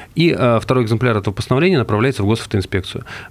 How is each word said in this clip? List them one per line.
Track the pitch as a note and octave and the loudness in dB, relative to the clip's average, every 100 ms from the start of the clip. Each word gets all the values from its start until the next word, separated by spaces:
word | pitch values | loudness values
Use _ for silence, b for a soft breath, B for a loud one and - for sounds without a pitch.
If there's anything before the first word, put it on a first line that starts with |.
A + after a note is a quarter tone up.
| B | B
И, | - E3 | 0 2
э, | F#2+ B2 A2+ | 2 2 2
второй | - B2+ | 2 0
экземпляр | A2 A2+ B2 G#2+ | 2 0 0 0
этого | G#2 | -2
постановления | G2 - B2+ F3+ D#3 | -4 -2 2 2 2
направляется | - G#2+ C3 C3 | 2 2 0 0
в | G2+ | 0
госавтоинспекцию. | A2+ - G#2 - F#2+ - - - B B | 0 -2 -4 -2 -4 -4 -10 -12 B B